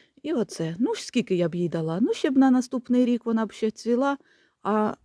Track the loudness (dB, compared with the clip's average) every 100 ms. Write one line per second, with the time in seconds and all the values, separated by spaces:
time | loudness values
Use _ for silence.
0 | _ _ -4 -2 -2 -4 -6 -2 -2 -4
1 | -4 -2 0 0 0 -2 -2 -2 -2 0
2 | 0 0 0 4 6 4 0 -4 0 2
3 | 2 0 0 -2 -2 -4 -4 -4 0 0
4 | 0 -2 _ _ _ _ -2 0 0 -4